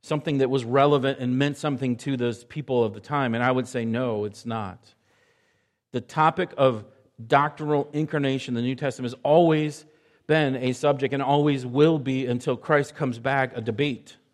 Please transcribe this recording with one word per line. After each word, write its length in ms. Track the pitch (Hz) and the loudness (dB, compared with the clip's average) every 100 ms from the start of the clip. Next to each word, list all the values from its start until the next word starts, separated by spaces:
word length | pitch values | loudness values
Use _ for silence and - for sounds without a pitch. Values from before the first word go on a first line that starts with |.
something 360 | - 151 160 139 | -4 -4 -2 0
that 120 | 131 | 2
was 140 | 135 | 0
relevant 560 | 117 135 143 143 131 135 | 2 4 4 4 0 -2
and 180 | 127 127 | -2 0
meant 200 | 143 139 | 0 -2
something 400 | 156 135 131 117 | -6 -2 -4 -4
to 180 | 143 131 | -4 -2
those 300 | 120 107 - | -2 -4 -12
people 400 | 151 135 123 113 | -12 -2 0 0
of 80 | |
the 80 | 104 | -4
time? 320 | - 147 131 | -6 -2 0
And 100 | 113 | 0
I 80 | 123 | 2
would 160 | 127 120 | 0 -2
say, 180 | 127 113 | -4 -4
no, 380 | 117 127 107 | -2 -2 -4
it's 220 | 104 104 120 | -6 -8 -8
not. 480 | 113 98 90 _ _ _ _ _ _ _ _ _ _ _ | -6 -8 -12 _ _ _ _ _ _ _ _ _ _ _
The 80 | 123 | -10
topic 520 | - 160 156 160 175 - | -6 2 2 2 -6 2
of 280 | 131 113 107 _ _ - 113 | 2 2 -10 _ _ -20 2
doctrinal 640 | 143 151 - 151 147 139 | 2 2 -4 -2 -2 0
incarnation 640 | 147 156 156 139 135 - 117 | -4 -2 -2 0 -2 -4 -2
in 80 | |
the 40 | 123 | -2
New 80 | 131 | -2
Testament 380 | 143 123 123 | -6 -4 -8
has 60 | 123 | -4
always 640 | 139 160 170 156 151 143 - _ _ _ - | 4 6 6 4 0 -8 -20 _ _ _ 0
been 280 | 156 147 131 | 2 2 0
a 180 | 127 | -2
subject 400 | 123 147 139 135 | 0 0 2 0
and 80 | 139 | -2
always 440 | 135 147 147 139 127 | 2 2 4 0 -2
will 340 | 127 156 160 | 4 4 4
be 260 | 131 131 123 | -2 -2 -2
until 320 | 123 143 123 | -2 -2 -4
Christ 380 | - 147 139 - | 2 2 2 -4
comes 240 | 135 117 | -6 -4
back, 360 | 131 135 131 120 | -2 -2 -2 -4
a 60 | |
debate. 560 | 113 107 147 117 - - _ | -6 -2 -4 -4 -14 -20 _